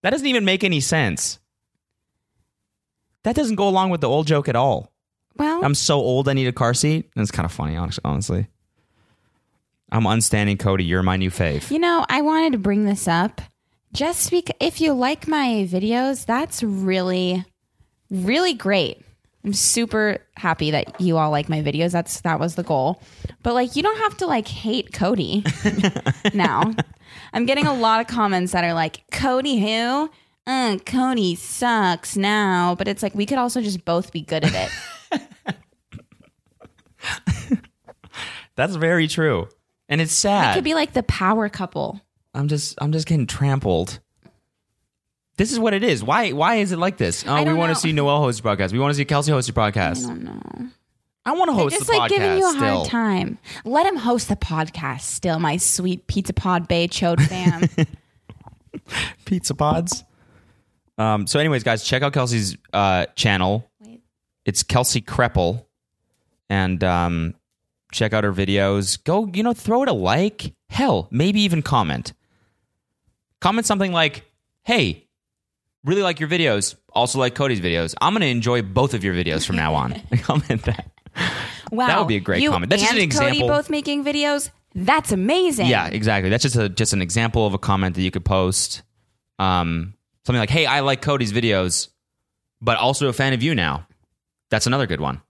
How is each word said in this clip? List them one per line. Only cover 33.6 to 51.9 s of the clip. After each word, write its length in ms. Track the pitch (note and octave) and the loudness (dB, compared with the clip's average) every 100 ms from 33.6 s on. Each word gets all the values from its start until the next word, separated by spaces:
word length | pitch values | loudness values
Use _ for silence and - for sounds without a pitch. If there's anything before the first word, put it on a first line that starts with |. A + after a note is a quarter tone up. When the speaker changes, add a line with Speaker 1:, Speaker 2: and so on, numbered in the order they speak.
Speaker 2:
just 240 | G#3+ F#3 | -2 -4
both 280 | - E3+ F#3 | -2 -2 -2
be 80 | E3 | -8
good 240 | D3+ D#3+ | -6 0
at 100 | D3+ | 0
it. 160 | F#2 F#2 - - E5 - D#4+ - - - - _ _ _ - - _ _ _ _ _ - _ _ _ - - - - - | 0 -4 -8 -14 -18 -8 -8 -8 -18 -12 -12 _ _ _ -20 -20 _ _ _ _ _ -20 _ _ _ -10 -6 -4 -4 -2
Speaker 1:
<laughs> 80 | B3 - _ - - - - - - - | -4 -4 _ -20 -20 -20 -14 -14 -14 -18
That's 220 | - D#3 F3+ | -4 -2 0
very 320 | E3 F3 D#3 | 0 2 0
true. 400 | - D#3 G#2 E2 _ _ _ _ | 0 0 0 -4 _ _ _ _
And 120 | D3+ | -2
it's 120 | D#3+ | 0
sad. 380 | - G3+ G3+ C#3 | 0 2 4 4
Speaker 2:
We 60 | G#3 | 4
could 60 | |
be, 100 | C#4+ | 2
like, 180 | D#4+ D4 | 0 0
the 100 | - | -2
power 460 | A3+ - F#3+ A3 G#3+ | -2 0 2 2 0
couple. 520 | - F#3 - C#3 G3+ _ _ _ | -4 -8 -4 -6 -8 _ _ _
Speaker 1:
I'm 120 | - C#3+ | -4 -2
just, 300 | D3+ C#3+ - | -2 -4 -4
I'm 120 | C#3 | -2
just 140 | D#3+ D#3 | -2 0
getting 180 | D#3+ A#2+ | 0 0
trampled. 720 | - C#3 C3+ G#2 F2 F2+ - _ _ - _ _ _ _ _ _ _ _ _ _ - | 0 0 2 2 0 0 -8 _ _ -20 _ _ _ _ _ _ _ _ _ _ -2
This 160 | G#3+ | -2
is 60 | B3 | 2
what 160 | A3 | 0
it 80 | G3 | 2
is. 220 | A3+ C3+ | 2 0
Why, 280 | G#2+ F3 A3 | 2 0 0
why 240 | C#3+ E3 A3+ | 0 2 2
is 160 | G3+ | 0
it 60 | F3 | 0
like 200 | F3+ G3 | -2 0
this? 260 | G2 - - | -2 -2 0
"Oh, 60 | |
Speaker 2:
I 80 | C#3+ | 2
Speaker 1:
we 40 | D3+ | 2
Speaker 2:
don't 100 | D#3+ | 2
Speaker 1:
wanna 160 | E3 | 2
Speaker 2:
know. 60 | D#3+ | 0
Speaker 1:
see 140 | D#3+ | 0
Noelle 280 | D#3 C#3+ D3 | 2 2 2
host 240 | C#3+ A2 | 2 0
your 100 | A2+ | -2
podcast. 180 | G2+ F#2+ | 0 0
We 60 | A2 | 0
wanna 160 | C#3 | 0
see 100 | C#3+ C#3+ | 0 0
Kelsey 260 | D3 C#3+ | 0 2
host 160 | D3 B2 | 2 2
your 60 | |
podcast." 500 | A#2+ G#2+ G#2 E2+ - | 0 0 2 0 0
Speaker 2:
I 40 | - | -6
don't 140 | E2 | -8
know. 440 | - G1+ - - B3 _ _ _ _ _ | -10 -12 -14 -12 -14 _ _ _ _ _
Speaker 1:
I 80 | - | -6
wanna 200 | D#4+ F4 | 0 2
Speaker 2:
They're 80 | B3 | 4
Speaker 1:
host 140 | D3+ F#4 | 2 0
Speaker 2:
just, 100 | - | 2